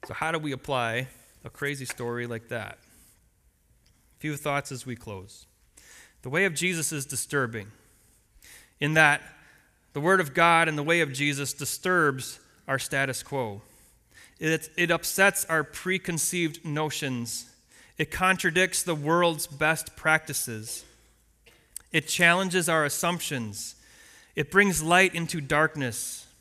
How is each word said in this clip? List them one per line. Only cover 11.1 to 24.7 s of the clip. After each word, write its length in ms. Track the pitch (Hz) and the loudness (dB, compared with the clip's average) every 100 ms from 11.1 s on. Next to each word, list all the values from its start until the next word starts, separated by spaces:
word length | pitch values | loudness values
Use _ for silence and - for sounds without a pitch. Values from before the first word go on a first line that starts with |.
Jesus 420 | 131 147 139 139 | 0 -2 0 -4
disturbs 880 | - 135 - 185 180 151 131 123 - _ _ - | -6 -6 -4 0 4 4 2 -6 -12 _ _ -4
our 100 | 156 | -4
status 460 | - 139 135 123 | -2 -2 -2 -4
quo. 400 | - 139 117 104 - - _ _ _ - - _ | -6 -6 -6 -8 -16 -20 _ _ _ -20 -20 _
It, 300 | 160 160 - - | -2 -2 -4 -2
it 140 | 175 | 0
upsets 520 | 170 - - 196 190 - | 0 -2 2 2 2 -2
our 180 | 160 | 0
preconceived 1000 | 147 - 180 185 180 165 - 180 165 147 | -2 -6 -4 -4 -2 -2 -2 0 -2 -4
notions. 840 | 165 147 156 - 139 123 117 - - _ _ - - _ | -6 -4 -2 -4 -4 -4 -6 -8 -12 _ _ -20 -20 _
It 140 | 156 | -4
contradicts 720 | - 185 185 185 165 185 180 | 0 2 2 2 2 2 2
the 100 | - | -2
world's 540 | 156 147 170 175 156 - | -2 2 4 4 2 -8
best 480 | 139 151 160 - - | -2 0 0 -2 -4
practices. 880 | 160 156 - 139 - 110 110 - - _ _ _ _ _ - _ _ - _ | 2 2 2 -6 -6 -8 -8 -12 -14 _ _ _ _ _ -20 _ _ -20 _
It 160 | 160 143 | -2 0
challenges 640 | - 175 175 190 180 170 | 2 4 4 2 0 2
our 160 | 160 147 | 2 0
assumptions. 880 | - 170 175 - 139 113 104 - - _ - - - - - | 0 -2 -2 -4 -6 -6 -8 -14 -16 _ -20 -20 -20 -14 -6
It 160 | 147 | 2
brings 320 | 190 202 | 4 6